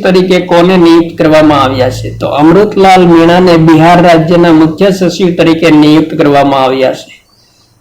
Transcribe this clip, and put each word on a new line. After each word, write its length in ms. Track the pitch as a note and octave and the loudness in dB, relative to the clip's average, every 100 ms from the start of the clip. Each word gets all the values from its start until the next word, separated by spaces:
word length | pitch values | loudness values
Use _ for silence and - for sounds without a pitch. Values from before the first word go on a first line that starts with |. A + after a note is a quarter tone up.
તરીકે 340 | G3 F#3 F3+ F3+ | 0 0 0 -2
કોને 360 | F3+ F3 F3 F#3 | 0 0 0 2
નિયુક્ત 400 | E3 E3+ E3 - | 2 2 0 -2
કરવામાં 420 | D#3+ D#3 D#3 C#3+ | 0 2 2 2
આવ્યા 260 | C3 C3 B2+ | 0 -2 -4
છે? 200 | - - - | -4 -12 -8
તો 80 | D3+ | -6
અમૃતલાલ 760 | C#3 D#3 F3+ G3+ G3 F#3+ F#3 F3 | -6 -4 -2 -2 0 0 2 2
મીણાને 500 | E3 E3 F3 F#3 E3 | 2 2 2 2 2
બિહાર 420 | D#3+ D#3 D#3+ F3 | 2 2 2 2
રાજ્યના 500 | F3 E3 D#3+ F3 E3+ | 2 0 0 0 2
મુખ્ય 360 | D#3 D#3+ D#3+ G3 | 2 0 0 -2
સચિવ 380 | F#3+ F3+ - F#3 F3 | -2 -4 -2 -4 -2
તરીકે 320 | E3 D#3+ E3+ | -2 0 0
નિયુક્ત 440 | D3+ D3+ D#3 D#3+ D3+ | 2 2 0 -2 -2
કરવામાં 480 | D3 C#3 C#3 C3+ | 0 0 0 0
આવ્યા 300 | C3 C3 B2+ | -2 -2 -4
છે. 200 | - - - _ _ _ _ _ _ | -4 -14 -20 _ _ _ _ _ _